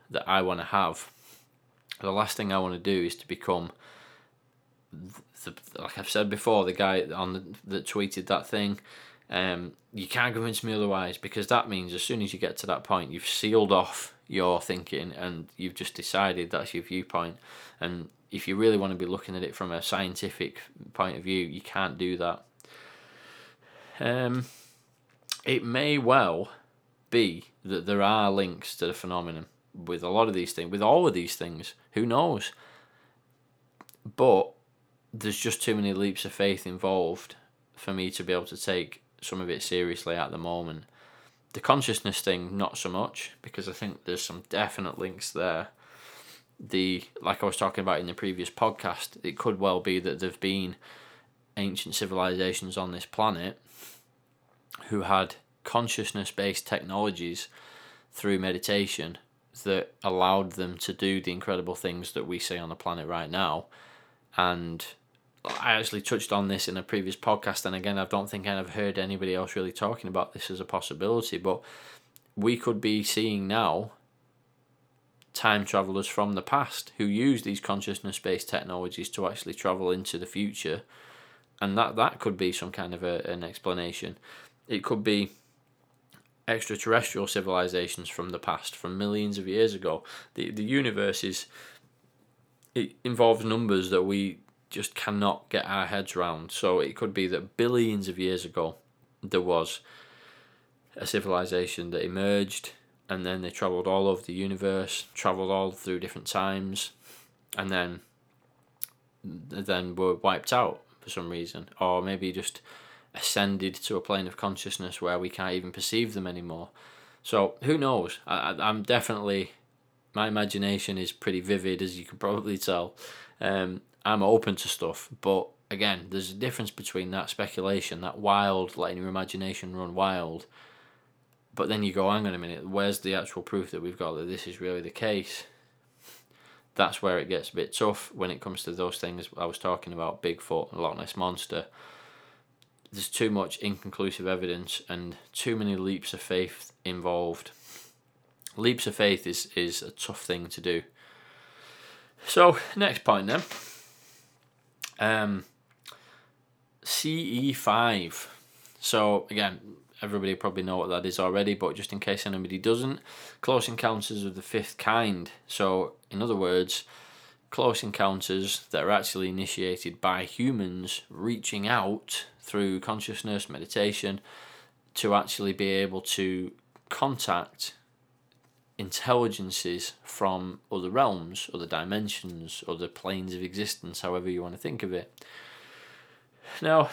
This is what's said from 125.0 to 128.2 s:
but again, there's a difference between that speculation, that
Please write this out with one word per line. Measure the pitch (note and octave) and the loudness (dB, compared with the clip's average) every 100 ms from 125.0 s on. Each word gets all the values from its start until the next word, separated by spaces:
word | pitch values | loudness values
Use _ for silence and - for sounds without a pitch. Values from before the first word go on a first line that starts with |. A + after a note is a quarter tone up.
| - - | -12 -4
but | G2 F#2+ - - - | 2 2 0 -8 -8
again, | G2 G#2 F#2 F2 | 0 2 2 -4
there's | F#2+ F#2 | -6 -6
a | |
difference | G2 B2+ B2 G#2+ | -4 -4 -4 -6
between | - G2+ F#2 F2+ | -8 -6 -4 -4
that | F#2+ F2+ | -4 -4
speculation, | - G2+ - F#2 G2 - E2+ | -4 -4 -2 0 0 -2 -6
that | F2+ - | -8 -2